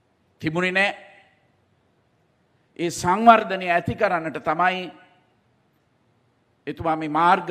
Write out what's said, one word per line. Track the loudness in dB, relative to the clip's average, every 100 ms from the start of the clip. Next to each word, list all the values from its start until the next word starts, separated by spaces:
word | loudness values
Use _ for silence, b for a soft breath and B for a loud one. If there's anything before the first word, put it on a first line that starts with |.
| _ _ _ _
තිබුණේ | -6 -2 -2
නෑ. | 0 0 -2 -14 -20 _ _ _ _ _ _ _ _ _ _ _ _ _ _ _ -8
ඒ | -6
සංවර්ධනය | -4 -2 4 6 6 4 -6 -2
ඇති | -2 -2
කරන්නට | -2 -2 -2 -4 -6
තමයි | -4 0 0 -2 -8 -16 -20 _ _ _ _ _ _ _ _ _ _ _ _ _ _ _ -14
එතුමා | -6 -4 -4
මේ | -2
මාර්ග | 2 4 2 0